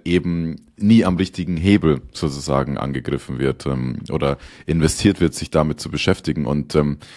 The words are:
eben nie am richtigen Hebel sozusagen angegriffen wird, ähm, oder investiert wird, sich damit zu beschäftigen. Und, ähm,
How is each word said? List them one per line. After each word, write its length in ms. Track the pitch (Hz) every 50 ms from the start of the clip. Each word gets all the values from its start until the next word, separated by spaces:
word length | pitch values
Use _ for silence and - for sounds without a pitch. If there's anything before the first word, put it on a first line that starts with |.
| -
eben 540 | 87 87 90 - 87 85 85 82 82 78 - _ _ _
nie 300 | - 104 104 113 113 92
am 100 | 92 92
richtigen 400 | 82 95 - - - 87 82 87
Hebel 460 | 80 85 98 101 101 - 80 73 65 - -
sozusagen 680 | - - 85 76 67 69 67 78 69 69 67 69 67 50
angegriffen 640 | - 69 69 67 65 67 69 67 - - 65 62
wird, 260 | 67 67 64 - -
ähm, 340 | 69 67 64 62 62 - - - -
oder 260 | - 80 - 69 69 - - - - - -
investiert 560 | - 80 82 76 78 - - - 101 98 -
wird, 120 | 85 80 -
sich 160 | - 78 -
damit 300 | - 80 76 76 76 -
zu 100 | - -
beschäftigen. 560 | 73 73 - - 92 - - - 67 78 71
Und, 300 | 62 73 73 71 - -
ähm, 220 | 78 73 73 73 - - - -